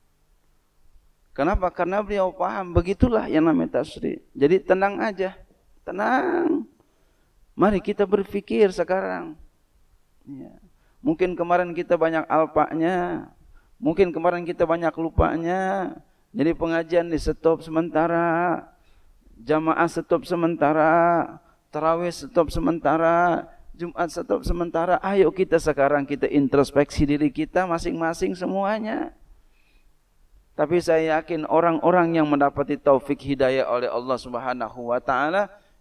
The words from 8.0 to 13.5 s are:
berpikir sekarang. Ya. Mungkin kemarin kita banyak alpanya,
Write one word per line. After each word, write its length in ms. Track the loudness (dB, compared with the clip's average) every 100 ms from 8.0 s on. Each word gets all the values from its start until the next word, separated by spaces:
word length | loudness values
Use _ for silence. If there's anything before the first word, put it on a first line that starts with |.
berpikir 720 | 0 0 -2 -8 -4 2 2
sekarang. 640 | 2 -2 -2 -2 -8 -10 -16 -20 _ _ _ _ _ _ _ -20
Ya. 300 | -18 -18 -20 -20 _ _ _
Mungkin 320 | -2 0 -2
kemarin 400 | -2 0 0 0
kita 240 | -6 -2 2
banyak 300 | 2 0 0
alpanya, 1040 | 0 2 0 0 0 0 0 -4 -6 -10 _ -20